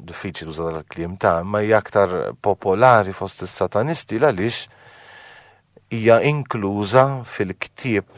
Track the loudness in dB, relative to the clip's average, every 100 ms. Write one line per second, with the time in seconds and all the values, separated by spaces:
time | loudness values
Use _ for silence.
0 | -18 -12 -12 -10 -12 -8 -6 -6 -10 -10
1 | -10 -2 0 0 0 -2 2 0 2 0
2 | 2 0 -6 -6 -4 -2 0 4 6 6
3 | 4 -4 -10 -8 -12 -6 -4 -2 -2 -4
4 | -6 0 0 0 -4 -4 -12 _ -20 -20
5 | -20 -20 -20 -20 _ _ _ _ _ -2
6 | 6 6 6 0 -4 -4 -2 -2 2 4
7 | 4 2 -10 -6 -6 -6 -12 -10 -2 -2
8 | -2